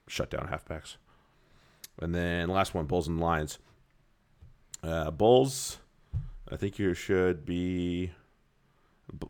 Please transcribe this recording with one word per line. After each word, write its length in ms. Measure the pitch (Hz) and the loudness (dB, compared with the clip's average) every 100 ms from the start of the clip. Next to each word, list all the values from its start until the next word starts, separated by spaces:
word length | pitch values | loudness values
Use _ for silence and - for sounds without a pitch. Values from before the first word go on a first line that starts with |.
| - | -10
shut 220 | - - | -6 -4
down 180 | 76 71 | -6 -6
halfbacks. 500 | - - 78 - - _ _ _ _ _ _ _ _ - - | -8 -8 -10 -10 -20 _ _ _ _ _ _ _ _ -20 -8
And 160 | 85 87 | -2 0
then 320 | 87 87 85 | 0 0 2
last 240 | 95 95 | 2 0
one, 120 | 87 73 | -2 0
Bulls 220 | 90 80 | 0 0
and 120 | 82 | 0
Lions. 400 | 82 80 76 - _ _ _ _ _ _ _ _ - - _ - | 2 0 -2 -8 _ _ _ _ _ _ _ _ -20 -20 _ -10
Uh, 280 | 82 80 78 | -4 -2 -2
Bulls, 680 | 80 110 127 135 135 - - - _ _ - - - - | 4 8 8 6 0 -8 -10 -18 _ _ -6 -6 -12 -10
I 60 | - | -4
think 220 | 101 - | -4 0
you 140 | 98 | 0
should 520 | 87 - 92 90 82 73 | 0 2 4 4 2 -2
be, 640 | 87 90 90 87 87 90 - _ _ _ _ _ _ _ _ - | -2 0 0 0 -2 -4 -8 _ _ _ _ _ _ _ _ -18
B-, 80 | - | -12